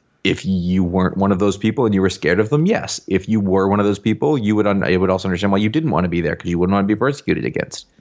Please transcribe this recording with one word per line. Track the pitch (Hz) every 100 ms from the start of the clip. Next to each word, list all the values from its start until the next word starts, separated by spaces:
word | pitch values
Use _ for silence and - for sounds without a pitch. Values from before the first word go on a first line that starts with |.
| _ _
if | 95 95 95
you | 92 87 92
weren't | 87 92 92 92
one | 98
of | 92
those | 101 95
people | 107 120 113
and | 98
you |
were | 92
scared | - 76 92
of | 107
them, | 147 180
yes. | - - - -
If | 92 -
you | 110
were | 98 95 95
one | 104
of | 104
those | 101
people, | 113 107 147 147
you | 104 107
would | 101
un-, | 98 -
you | 90
would | 92
also | 92 95
understand | 90 101
why | 98
you | 110
didn't | 151 160
wanna | 78 90
be | 85
there, | 80 -
'cause | 87
you | 85
wouldn't | 90 101
wanna | 98
be | 104
persecuted | 131 139 - 82
against. | - - - - - _